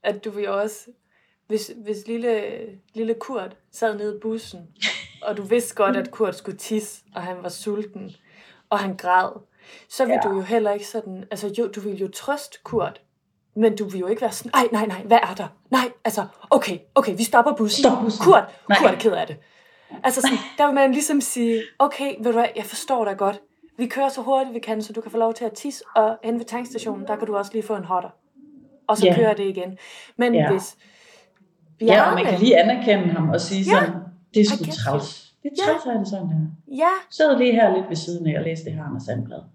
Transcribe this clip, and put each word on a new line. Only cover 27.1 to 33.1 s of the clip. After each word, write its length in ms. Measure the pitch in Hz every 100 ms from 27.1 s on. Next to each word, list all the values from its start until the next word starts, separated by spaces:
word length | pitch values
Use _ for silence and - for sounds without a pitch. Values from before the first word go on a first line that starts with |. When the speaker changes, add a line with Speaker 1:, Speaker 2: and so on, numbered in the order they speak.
| 214
Speaker 1:
kan 100 | 214
du 100 | 202
også 140 | 202
lige 80 | 226
få 140 | 214 208
en 80 |
hotter." 260 | 170 180 - _ _ _ - - - _ -
Og 100 | 214
så 100 | 190
Speaker 2:
Ja. 80 |
Speaker 1:
kører 200 | 170 226
det 100 | 208 196
igen. 300 | 190 180 190 - - - -
Men 180 | 240
Speaker 2:
Ja. 160 | 233 156
Speaker 1:
hvis 240 | 190 190 - _ _ _ - _ _ _ _ _ _
Speaker 2:
Ja, 280 | 226 208 247
og 60 |
man 100 | 185
Speaker 1:
Bjarne 60 | 185
Speaker 2:
kan 100 | 180
lige 180 | 226 -
anerkende 480 | 185 247 - 202
ham 200 | 175